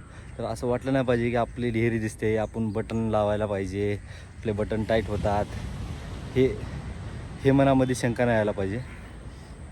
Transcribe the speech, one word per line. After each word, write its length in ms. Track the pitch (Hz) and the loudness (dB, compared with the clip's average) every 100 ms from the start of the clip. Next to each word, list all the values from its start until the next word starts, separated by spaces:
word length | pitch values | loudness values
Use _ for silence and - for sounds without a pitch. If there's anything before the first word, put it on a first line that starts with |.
| - - - - | -16 -16 -14 -8
तर 60 | |
असं 240 | 113 113 123 | -6 -2 0
वाटलं 260 | 123 131 | 0 2
नाही 120 | 135 123 | 2 4
पाहिजे 240 | 120 117 | 2 4
की 60 | 117 | 2
आपली 340 | 113 - 120 | 0 0 0
ढेरी 300 | 113 117 113 | 2 2 2
दिसते, 380 | 107 - 110 110 | -2 -2 0 2
आपण 340 | 107 113 110 | 0 -2 -2
बटन 260 | 107 107 113 | -2 -2 -2
लावायला 480 | 110 107 104 104 107 | 0 2 2 2 0
पाहिजे, 520 | 98 95 98 104 104 - - - - | 0 -2 -2 -2 -2 -6 -14 -14 -6
आपले 140 | 113 | -2
बटन 320 | 101 101 110 | 0 0 0
टाईट 240 | 107 113 104 | 2 2 2
होतात, 380 | 104 107 104 101 - - - - - - - - 131 | 0 2 2 0 -4 -8 -8 -8 -8 -8 -10 -2 2
हे, 120 | 131 - - - - - - - - - | 2 2 -6 -8 -8 -8 -10 -10 -10 2
हे 100 | 135 | 4
मनामध्ये 440 | 135 139 131 127 123 | 6 6 6 4 2
शंका 300 | 120 117 120 | 0 2 4
नाही 120 | 110 | 4
यायला 140 | 104 | 4
पाहिजे. 280 | 101 95 113 131 - - - - - - - - | 0 -2 -2 -6 -12 -14 -14 -14 -14 -16 -14 -14